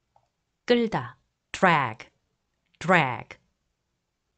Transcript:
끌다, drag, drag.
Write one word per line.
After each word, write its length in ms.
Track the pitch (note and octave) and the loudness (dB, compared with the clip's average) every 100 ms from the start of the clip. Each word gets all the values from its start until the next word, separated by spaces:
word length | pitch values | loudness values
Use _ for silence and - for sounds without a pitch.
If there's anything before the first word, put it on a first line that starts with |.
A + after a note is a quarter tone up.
| _ _ _ _ _ _ - | _ _ _ _ _ _ 0
끌다, 500 | A#3+ A3+ E3+ A#2+ - _ _ _ | 0 0 -4 -8 -14 _ _ _
drag, 600 | - F#3 D#3+ B2+ A2 - _ _ _ _ _ _ _ | 0 2 2 0 -6 -18 _ _ _ _ _ _ _
drag. 600 | D#3+ F3+ C3+ A#2 - - _ _ _ _ _ _ _ _ _ | 2 2 2 -4 -12 -20 _ _ _ _ _ _ _ _ _